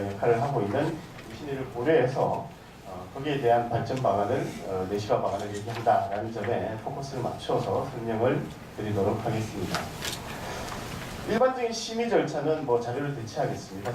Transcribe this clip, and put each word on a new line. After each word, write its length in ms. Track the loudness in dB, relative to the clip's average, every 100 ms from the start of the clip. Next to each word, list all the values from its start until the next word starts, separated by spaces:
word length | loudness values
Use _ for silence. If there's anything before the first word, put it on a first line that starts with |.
| 2
역할을 260 | 2 4 4
하고 220 | 4 2
있는 340 | 2 2 0 -2 -8 -14 -14
이 60 | -10
시민을 260 | -6 -6 -4
고려해서, 720 | 0 4 6 6 4 2 0 -4 -12 -18 -16 -12
어, 200 | -12 -10 -6
거기에 260 | -2 2
대한 260 | 6 6 4
발전 260 | 0 0 2
방안을, 440 | 2 4 4 2 0 -4 -4
어, 200 | -2 0
내실화 280 | -2 2 2
방안을 320 | 2 -2 -2 -6
얘기한다라는 760 | -6 0 4 4 4 -2 -4
점에 460 | -4 -2 0 -2 -4
포커스를 400 | -6 -6 -6 -4
맞춰서 640 | -4 -4 -2 0 0 0 -2 -4
설명을 480 | -2 2 4 2 -2 -8 -12 -6
드리도록 480 | -2 2 2 2 0
하겠습니다. 540 | -2 -2 -4 -4 -4 -4 -6 -6 -6 -8 -8 -8 -8 -6 -8 -8 -8 -8 -8 0
일반적인 440 | 4 6 4 0
심의 360 | -2 -4 -2 2
절차는 580 | 4 2 2 2 2 4
뭐 120 | 2
자료를 360 | 2 -2 -2 -4
대체하겠습니다. 800 | -4 -2 -2 -2 -8 -8 -6